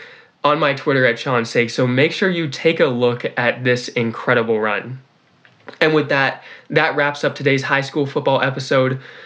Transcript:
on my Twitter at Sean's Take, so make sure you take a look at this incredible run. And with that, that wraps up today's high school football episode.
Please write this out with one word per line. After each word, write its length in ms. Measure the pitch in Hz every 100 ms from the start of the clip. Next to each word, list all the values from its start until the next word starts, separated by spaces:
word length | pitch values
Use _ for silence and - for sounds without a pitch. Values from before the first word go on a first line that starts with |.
| - - - _
on 140 | 147 147
my 160 | 151
Twitter 320 | 139 - 135 127
at 120 | 117
Sean's 320 | - 123 113
Take, 200 | - 117
so 160 | - 127
make 260 | 127 156
sure 160 | - 190
you 200 | 175 160
take 320 | 135 165 165
a 60 | 160
look 380 | 120 123 120 - -
at 260 | 120 117
this 240 | 127 123 -
incredible 720 | - 117 110 - 120 113 110
run. 400 | 107 101 120 131 - _ _ _ _ _ - -
And 140 | 160
with 160 | 156 143
that, 320 | 143 135 - - - -
that 260 | 151 156 139
wraps 280 | 143 143
up 100 | 147
today's 280 | 131 139 135
high 180 | 131 139
school 240 | 135 160
football 380 | 139 151 135 135
episode. 580 | 135 135 131 139 131 131 - -